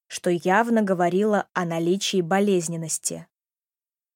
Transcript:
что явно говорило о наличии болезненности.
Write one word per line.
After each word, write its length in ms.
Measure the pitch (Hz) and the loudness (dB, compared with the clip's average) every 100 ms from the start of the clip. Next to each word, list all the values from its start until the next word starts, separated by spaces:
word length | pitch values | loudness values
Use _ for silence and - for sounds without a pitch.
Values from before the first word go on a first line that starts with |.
| - | -16
что 220 | - 180 | -6 -2
явно 520 | 175 185 202 240 226 | 0 2 2 4 2
говорило 680 | 196 180 175 180 214 202 - | 2 2 2 2 2 0 -2
о 120 | - 170 | -4 -4
наличии 560 | 165 170 196 - 196 | -2 0 0 0 -2
болезненности. 1040 | 165 190 202 180 165 165 160 - - 165 - _ _ _ _ _ _ _ _ | 0 0 2 0 -2 -6 -8 -6 -6 -10 -14 _ _ _ _ _ _ _ _